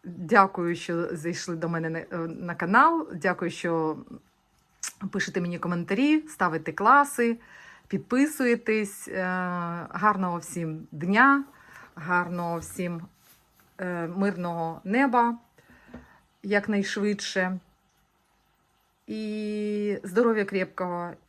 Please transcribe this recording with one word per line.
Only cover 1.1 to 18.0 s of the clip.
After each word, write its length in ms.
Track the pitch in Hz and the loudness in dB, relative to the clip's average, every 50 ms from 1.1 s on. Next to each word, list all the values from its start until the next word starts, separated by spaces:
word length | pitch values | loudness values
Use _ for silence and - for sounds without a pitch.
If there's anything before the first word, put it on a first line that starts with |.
| 180 | -6
зайшли 400 | 156 147 170 175 - - - 170 | -6 -4 -6 -6 -4 -6 -6 -6
до 120 | 160 170 170 | -4 -2 -2
мене 220 | 170 160 160 160 | -2 -2 -2 -4
на, 360 | 165 165 160 - 185 170 165 | -4 -6 -8 -6 -6 -6 -6
на 280 | 165 160 - 180 175 170 | -6 -6 -8 -8 -8 -4
канал. 540 | 156 170 170 202 247 285 330 339 330 - - - | -4 -2 4 6 6 6 6 6 2 -2 -4 -8
Дякую, 360 | 165 143 185 175 - 180 165 | -2 0 0 0 0 -4 -6
що 460 | - - - 170 165 165 160 156 151 - - - - - _ _ _ _ _ _ _ _ _ _ _ _ - - - _ 202 190 | -4 -4 -2 -2 0 0 0 -2 -4 -6 -10 -16 -20 -20 _ _ _ _ _ _ _ _ _ _ _ _ -14 -14 -12 _ -10 -6
пишете 300 | - 196 185 - - 190 | -4 -4 -4 -2 -2 -4
мені 180 | 175 175 175 165 | -2 -2 -4 -4
коментарі, 680 | - 175 175 175 170 - 196 214 269 294 311 311 311 - | -2 -2 -2 -2 -2 -2 0 2 4 4 4 2 0 -4
ставите 440 | - - 294 269 156 160 160 170 | -4 0 0 0 0 -2 -4 -4
класи, 640 | 156 - 202 220 269 285 285 277 - - 240 233 233 233 - - - - - - - - _ _ | -4 2 6 8 8 8 6 4 0 0 0 0 0 -2 -8 -20 -20 -20 -20 -20 -20 -20 _ _
підписуєтесь. 1200 | 196 - - _ 247 254 285 302 302 - 262 240 240 233 240 - 220 220 208 202 - - - - | -6 -6 -2 _ 2 2 2 2 0 0 2 2 2 2 0 0 0 0 -2 -4 -8 -14 -14 -8
Е, 140 | - 190 185 185 185 185 180 180 175 180 170 170 170 170 160 - | -6 -4 -4 -2 -2 -2 -4 -4 -4 -4 -4 -6 -6 -8 -10 -10
гарного 480 | - - 202 214 208 190 190 180 175 170 | -6 2 2 2 4 4 0 -2 -2 -4
всім 480 | 165 - - 175 165 160 156 160 156 - | -8 -8 -6 -6 -4 -4 -6 -8 -10 -12
дня, 520 | - 147 175 180 202 220 254 277 277 277 277 - - - - - - - - - _ | -8 -6 -2 2 6 8 8 8 6 4 2 -6 -14 -20 -20 -20 -20 -20 -20 -20 _
гарного 640 | - 151 170 180 180 180 170 175 175 170 170 170 165 | -12 -4 0 0 0 0 0 -4 -4 -2 -2 -4 -4
всім, 440 | 160 - - - 180 175 175 170 170 - _ _ _ _ _ _ _ _ _ _ _ _ _ - | -6 -8 -8 -6 -4 -4 -4 -8 -10 -14 _ _ _ _ _ _ _ _ _ _ _ _ _ -8
е, 280 | 185 180 180 170 165 | -6 -6 -4 -4 -6
мирного 760 | 165 175 196 196 202 180 175 175 175 170 170 165 165 165 - - | -4 0 0 0 0 0 -2 -4 -4 -2 -2 -4 -4 -6 -8 -4
неба 540 | 185 208 254 277 277 226 240 233 240 233 233 _ _ _ - _ _ - - _ - - - - - - _ _ _ _ _ | 0 2 2 4 4 4 4 4 4 0 -4 _ _ _ -20 _ _ -20 -20 _ -20 -20 -20 -20 -20 -20 _ _ _ _ _
якнайшвидше. 1160 | - 196 208 202 196 - 214 202 196 - - 214 196 208 208 202 - - - 190 185 185 185 180 _ _ _ _ _ _ _ _ | -2 0 0 2 2 2 0 0 0 0 -2 -2 0 0 0 -2 -4 -4 -2 0 0 0 -2 -6 _ _ _ _ _ _ _ _